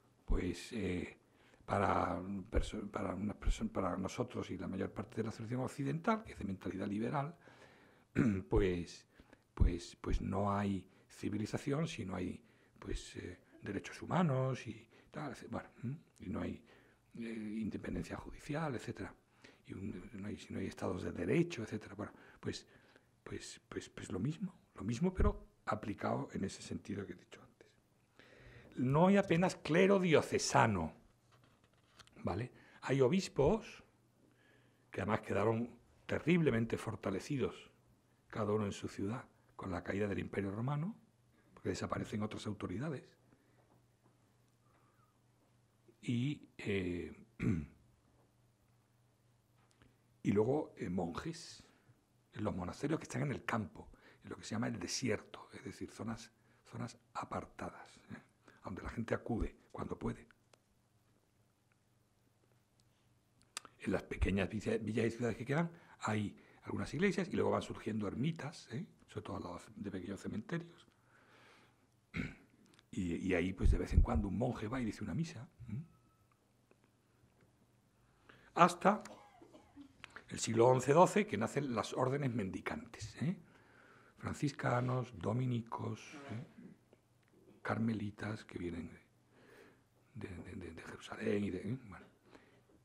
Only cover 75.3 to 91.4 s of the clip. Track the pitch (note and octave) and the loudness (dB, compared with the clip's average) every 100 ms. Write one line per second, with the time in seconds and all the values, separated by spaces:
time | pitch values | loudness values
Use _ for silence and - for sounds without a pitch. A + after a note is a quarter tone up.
75.3 | A2 C3+ - - A2+ E3 - _ _ _ | -6 -14 -14 -8 -8 -8 -16 _ _ _
76.3 | _ _ _ _ _ _ _ _ _ _ | _ _ _ _ _ _ _ _ _ _
77.3 | _ _ _ _ _ _ _ _ _ - | _ _ _ _ _ _ _ _ _ -20
78.3 | - - - F3 - F#3 G#3 - - - | -20 -2 8 8 8 4 4 0 -16 -20
79.3 | - - - - - - - - - - | -20 -20 -20 -20 -20 -20 -20 -18 -18 -10
80.3 | F2+ - A2+ B2 B2+ C3 D3 F3 G#3 G#3 | -4 2 8 8 8 8 8 8 6 2
81.3 | G2+ A2 C#3+ C#3+ A2+ - - B2+ C#3 C#3 | 0 0 0 0 -2 -2 0 2 2 0
82.3 | A#2 F#2+ F2+ - - - - - - C#3+ | 0 -2 -4 -6 -8 -10 -12 -12 -4 -2
83.3 | G3 - - - - - - - - G2 | -2 -8 -20 -20 -20 -20 -20 -20 -10 -8
84.3 | - C#3+ - C3+ B2 B2 B2+ A#2 F2 G2+ | -2 -4 -2 0 2 2 0 -2 -4 -2
85.3 | A#2+ B2+ A#2+ A2+ - A2 A2 - D3 C#3+ | 0 2 0 -2 -4 -4 -6 -10 -14 -10
86.3 | A2+ D3 - - - _ - _ _ _ | -8 -10 -16 -20 -20 _ -20 _ _ _
87.3 | - - - - G#2+ A2+ G#2 G#2 - G#2 | -20 -20 -10 -4 0 0 0 -4 -6 -6
88.3 | A2 - - F2 E2+ E2 - - _ _ | -6 -8 -8 -6 -6 -10 -14 -20 _ _
89.3 | - - - - - _ _ _ A#2 G2 | -20 -20 -20 -20 -20 _ _ _ -12 -10
90.3 | F2 E2+ - E2+ E2 - - - - A3 | -10 -12 -10 -10 -12 -14 -14 -12 -4 0
91.3 | G#2 | 2